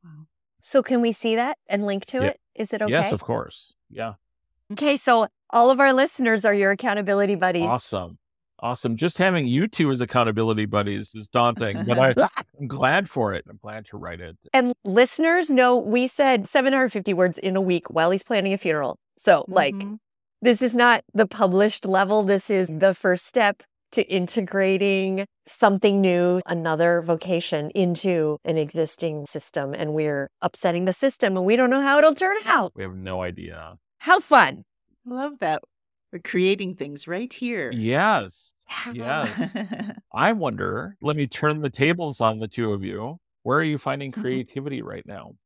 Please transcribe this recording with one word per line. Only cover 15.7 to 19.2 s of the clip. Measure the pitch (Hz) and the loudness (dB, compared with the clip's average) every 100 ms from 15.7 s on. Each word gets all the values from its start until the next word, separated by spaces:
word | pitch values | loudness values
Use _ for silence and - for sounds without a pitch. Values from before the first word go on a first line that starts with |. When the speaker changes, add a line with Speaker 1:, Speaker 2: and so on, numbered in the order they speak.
| 247 | 4
Speaker 2:
we | - 240 254 | 2 0 0
said | - 269 247 196 | 2 2 2 2
seven | 285 262 | 0 2
hundred | 269 254 | 2 0
fifty | 214 196 | -2 -4
words | 180 180 165 | 2 0 0
in | 190 190 | -4 -2
a | |
week | 185 175 - | 0 -2 -2
while | 160 165 | 0 2
he's | 190 | 0
planning | - 220 196 | 0 -2 0
a | 196 | -2
funeral. | 180 151 135 - _ | -2 -2 -4 -8 _
So, | - | -2